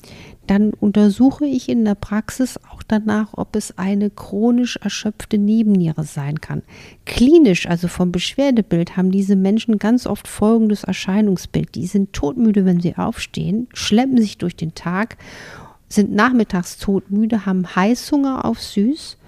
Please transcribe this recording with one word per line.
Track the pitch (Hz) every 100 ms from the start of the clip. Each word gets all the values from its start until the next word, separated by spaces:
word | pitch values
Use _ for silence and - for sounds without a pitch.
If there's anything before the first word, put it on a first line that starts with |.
| - - - - -
dann | 202 214
untersuche | - 208 208 208 190 262 - 294
ich | 262 -
in | 247 214
der | 202
Praxis | - 214 - - 254 - -
auch | -
danach, | - 214 214 208 214
ob | - - 214
es | - -
eine | 185 202 208
chronisch | 202 - 202 233 240 247 -
erschöpfte | 202 - 214 - - 208
Nebenniere | 202 220 214 196 165 156
sein | 151 - 143 156
kann. | - 147 - - - - -
Klinisch, | - 247 339 262 175 208
also | 170 175
vom | - 180
Beschwerdebild, | 175 - - 277 240 190 170 170 -
haben | 185
diese | 190 196 196
Menschen | 190 220 233 208
ganz | 208 240 -
oft | 208 -
folgendes | - 208 226 220 208
Erscheinungsbild. | - 185 - 196 208 180 - 156 156 -
Die | 175
sind | 202 196
todmüde, | - 285 254 226 202 185
wenn | 175
sie | 170 -
aufstehen, | 185 - - - 160 214 247
schleppen | - - 208 269 254
sich | 208 -
durch | 175 -
den | 160
Tag, | - 170 185 226 - - - - - - - _
sind | - 196
nachmittags | 202 240 254 214 180 175 -
todmüde, | - 196 - 202 220 226 190
haben | 185 175 -
Heißhunger | 196 240 - 294 277 262 -
auf | 233
Süß | - - 214 311 - -